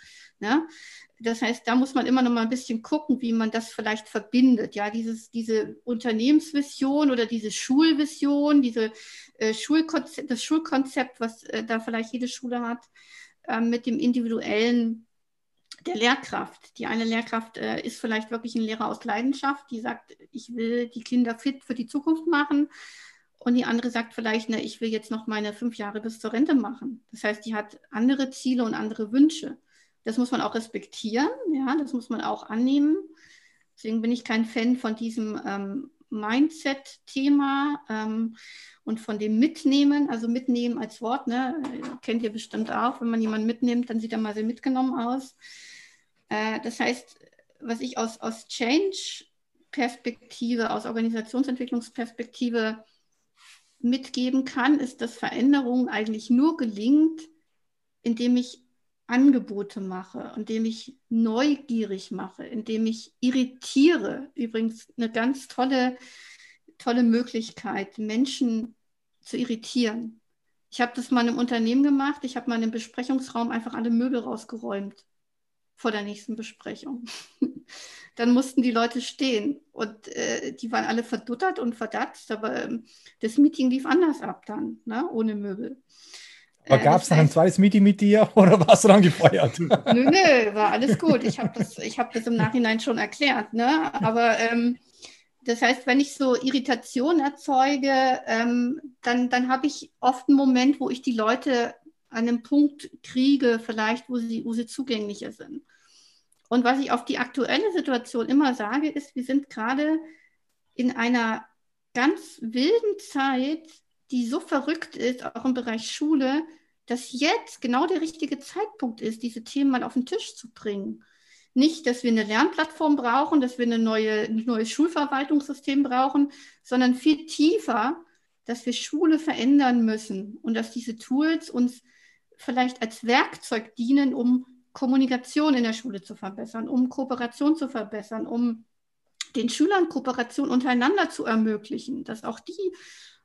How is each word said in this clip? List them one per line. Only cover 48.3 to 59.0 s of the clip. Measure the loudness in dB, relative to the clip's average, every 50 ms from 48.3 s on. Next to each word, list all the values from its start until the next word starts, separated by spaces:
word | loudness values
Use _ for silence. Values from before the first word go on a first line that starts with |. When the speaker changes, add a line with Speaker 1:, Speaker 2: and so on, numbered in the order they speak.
| -10 -10 -14 -12
Speaker 1:
Change-Perspektive, | -8 -4 -2 0 2 2 0 0 -4 -6 -10 -12 -12 -14 -18 _ _ _ _ _ _ _ _ _ -4 -4 -4 -4 -4 -6 -10 -10 -10 -10 _ -18 -10 -6 -4 -2 -2 -2 -2 -2
aus | -4 -4 -6
Organisationsentwicklungsperspektive | -4 -4 -2 -2 -2 -2 -4 -6 -4 -2 -2 -2 -2 -2 -6 -6 -4 -6 -6 -6 -8 -10 -10 -10 -8 -8 -12 -14 -10 -6 -4 -4 -2 0 -2 -2 -2 -4 -8 -14 _ _ _ _ _ _ _ _ _ _ _ _ -20 -20 _ _ _ _ _
mitgeben | -2 0 0 0 -4 -6 -4 -2 -2 0 0 0 0
kann, | -2 -2 0 4 4 4 2
ist, | 2 -4 -6 -8
dass | -8 -8 -8
Veränderung | -6 -6 -6 -2 2 4 4 4 4 2 0 0 0 0 -2
eigentlich | -2 -4 -4 -4 -6 -4 0 2
nur | 4 4 4 4 2
gelingt, | 0 -4 -4 -4 -2 2 4 4 6 4 4 0 -4 -16 -20 _ _ _ _ _ _ _ _ _ _ _ _ _ _
indem | -4 -2 -2 0 2 2 2
ich | 2 0 -4 -10 -20 _ _ _ _ _ _ _ _